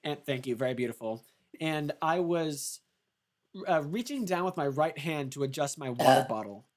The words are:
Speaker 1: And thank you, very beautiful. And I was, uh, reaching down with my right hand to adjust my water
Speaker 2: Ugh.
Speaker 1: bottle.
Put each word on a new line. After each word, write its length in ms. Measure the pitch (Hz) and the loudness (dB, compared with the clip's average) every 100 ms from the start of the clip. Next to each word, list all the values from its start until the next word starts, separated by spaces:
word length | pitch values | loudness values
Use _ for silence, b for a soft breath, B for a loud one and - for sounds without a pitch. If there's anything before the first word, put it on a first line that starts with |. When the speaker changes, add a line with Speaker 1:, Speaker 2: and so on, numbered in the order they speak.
Speaker 1:
And 140 | 156 143 - | -6 -6 -4
thank 200 | 131 131 | -4 -2
you, 100 | 117 | -2
very 180 | 131 | 0
beautiful. 500 | 120 123 113 113 113 _ b b - | 0 -2 -2 -6 -6 _ b b -6
And 320 | 160 151 147 - | -2 -2 -4 -2
I 160 | 160 170 | 2 2
was, 600 | 175 170 156 143 - - _ _ _ _ _ _ _ 190 190 | 2 0 0 -4 -8 -10 _ _ _ _ _ _ _ -12 2
uh, 140 | 165 | 2
reaching 400 | 147 196 247 285 | 2 -4 -4 -4
down 200 | 208 180 | -2 0
with 120 | 180 175 | 0 0
my 100 | 143 | 0
right 320 | 135 156 156 | 2 2 2
hand 340 | 151 151 139 | -4 -2 -4
to 120 | 139 | -2
adjust 340 | 139 135 143 - | -4 0 -2 -2
my 120 | 135 | -6
water 300 | 120 135 131 | 4 8 8
Speaker 2:
Ugh. 60 | 135 | 6
Speaker 1:
bottle. 380 | 110 104 101 - | -2 -4 -10 -18